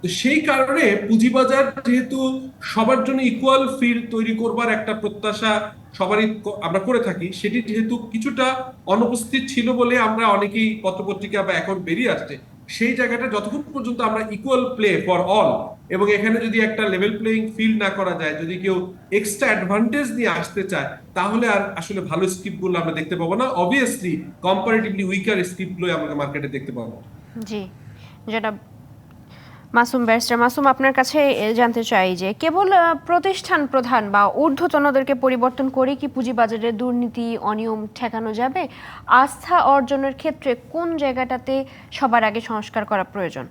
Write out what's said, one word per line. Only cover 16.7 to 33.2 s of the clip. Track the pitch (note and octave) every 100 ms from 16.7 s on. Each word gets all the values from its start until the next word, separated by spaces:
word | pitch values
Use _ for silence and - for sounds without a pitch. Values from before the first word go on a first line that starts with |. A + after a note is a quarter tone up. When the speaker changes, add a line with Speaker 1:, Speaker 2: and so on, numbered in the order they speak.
| G#3+ G#3+
Speaker 1:
লেভেল | F#3 G#3 G#3+
প্লেয়িং | A3 A3 A3 A3
ফিল্ড | A3 A3
না | G3+
করা | G3 F#3 E3
যায়, | D#3 D3+
যদি | E3 F#3
কেউ | F#3+ F#3 F3+ - -
এক্সট্রা | G3+ G#3+ - B3+
অ্যাডভান্টেজ | G#3+ F3+ G3+ A3+ C#4+ C4+
নিয়ে | A3+ A3
আসতে | E3+ E3 G#3
চায়, | F#3+ E3 C3+ - -
তাহলে | - F#3+ A3 A#3
আর | G3+ G3 -
আসলে | E3+ G3
ভালো | E3 D#3+ F#3
স্ক্রিপ্টগুলো | - G#3 E3+ F#3 F3
আমরা | E3
দেখতে | D#3 D#3 F3
পাবো | E3 G3
না। | B3+
Obviously, | F3 F3+ C#4 B3 - F3+ D3 - -
comparatively | F3+ G3 A#3 A3 G#3+ F#3+ F#3
উইকার | F#3+ F#3+ G3+
স্ক্রিপ্টগুলোই | F3+ - F#3+ F3+ F3+
আমরা | D#3+ D3+ D3
মার্কেটে | C#3+ C#3+ C#3
দেখতে | C3+ C#3
পাবো। | A#2+ A2 A2 - - - A3+
Speaker 2:
জি, | G#3 G#3 F#3 - - - - - -
জনাব | A3 A3+ G#3 - - - - - - - - - - -
মাসুম, | A#3 A#3+ B3+ A#3
ব্যারিস্টার | A3+ - A#3
মাসুম, | B3 B3 C#4
আপনার | C4 C4+
কাছে | C4+ C4 D4+ C#4+
এ | - G#3+
জানতে | A3+ A#3+ A#3
চাই | A3+ G#3+ F#3 F3+
যে | F#3+
কেবল, | G#3+ D#4+ E4 G4
আহ, | F#4 E4+ E4 -
প্রতিষ্ঠান | F4